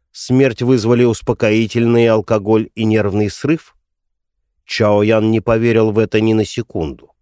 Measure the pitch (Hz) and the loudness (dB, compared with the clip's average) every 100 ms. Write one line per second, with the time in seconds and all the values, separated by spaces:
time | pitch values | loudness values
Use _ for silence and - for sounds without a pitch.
0 | _ - - 127 135 113 123 131 107 120 | _ -20 -2 2 2 0 0 0 2 2
1 | 120 110 - 113 110 110 113 120 117 117 | 2 0 -4 -2 0 0 0 -2 0 2
2 | 117 110 101 110 101 110 110 - 110 110 | 4 2 0 -4 0 0 -2 -4 0 0
3 | 101 98 104 - 135 160 - _ _ _ | 0 -2 -4 -4 -4 -4 -6 _ _ _
4 | _ _ _ _ _ _ _ - 107 104 | _ _ _ _ _ _ _ -2 0 2
5 | 107 110 110 113 107 113 117 113 110 107 | 2 2 2 0 0 0 2 2 2 0
6 | 107 110 110 110 104 - 113 98 78 64 | 0 0 2 0 -2 -6 -8 -6 -8 -10
7 | - _ | -20 _